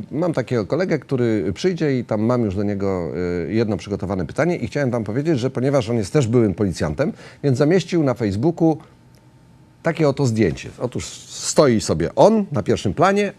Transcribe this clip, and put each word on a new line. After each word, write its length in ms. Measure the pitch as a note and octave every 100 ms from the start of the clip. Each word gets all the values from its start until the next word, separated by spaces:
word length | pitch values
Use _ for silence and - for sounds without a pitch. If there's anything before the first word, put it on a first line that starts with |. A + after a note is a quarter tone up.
| -
mam 220 | C#3+ F3
takiego 340 | C3+ A#2 B2 F#2
kolegę, 320 | C#3+ F#3+ D3
który 540 | - C3 A#2 A2 F2+
przyjdzie 460 | F#2+ F#3 F3 D#3 B2+
i 60 |
tam 160 | - A2
mam 220 | A2 B2
już 140 | G#2+ F#2+
do 60 |
niego, 480 | G2+ G2 G2 F#2 D#2+ D2+ F2+ F2 D#2
e, 40 |
jedno 240 | A2 A2 F#2+
przygotowane 500 | G2 G2 F#2 F#2+ E2
pytanie 300 | - E3 E3+
i 100 | -
chciałem 240 | C#3+ C3
wam 140 | A#2
powiedzieć, 340 | G#2 A#2 D#3 C#3
że 120 | B2+
ponieważ 400 | B2 C3 C#3 G#2
on 60 | A#2+
jest 160 | F#2+
też 140 | D3+ A2+
byłym 280 | B2 G#2+
policjantem, 580 | E2+ G2+ D#2+ E2 D2+ E3 - - -
więc 140 | C#3+ B2
zamieścił 440 | D3 F#3 - E3+
na 120 | C#3
Facebooku 640 | A#2+ G#2+ G2 D#3 E3 D#3+ D3+ - - - - - - - - - _
takie 260 | E3 D#3+ D3
oto 180 | C#3 C3+
zdjęcie. 420 | A2 F#2 C2+ - -
Otóż 260 | B2 - - - -
stoi 520 | - - - C#3+ G#2+
sobie 340 | - E2+ D#2+
on 300 | - F#3 A3 F#3+
na 100 | B2+
pierwszym 320 | A2 G2+ G#2
planie, 380 | F2 F3+ G3+ G3+